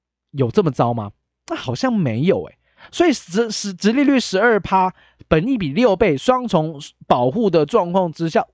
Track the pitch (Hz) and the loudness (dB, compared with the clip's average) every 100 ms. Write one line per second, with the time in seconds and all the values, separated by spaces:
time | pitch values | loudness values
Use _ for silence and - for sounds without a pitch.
0 | _ _ _ 139 120 214 165 131 120 117 | _ _ _ -4 0 0 0 0 -2 -2
1 | 101 - _ _ - 330 127 117 262 214 | -8 -16 _ _ -12 -10 -8 -4 -2 0
2 | 135 110 175 98 80 _ _ _ - - | -2 0 0 0 -4 _ _ _ -10 0
3 | 349 240 - 190 226 - 202 180 202 254 | 2 0 -2 -2 -2 -4 -10 -2 0 2
4 | 277 262 - 190 233 208 - 190 185 - | 2 2 0 0 2 2 0 0 0 -4
5 | _ _ - 160 226 254 147 160 247 185 | _ _ -2 0 0 -2 -2 2 2 4
6 | 208 135 - 254 240 170 156 143 - _ | 2 0 0 0 0 -2 -2 -8 -18 _
7 | - - 160 214 202 160 147 226 175 185 | -2 0 0 0 2 2 2 0 0 -2
8 | 175 - 165 - - | -2 -4 -2 -2 -2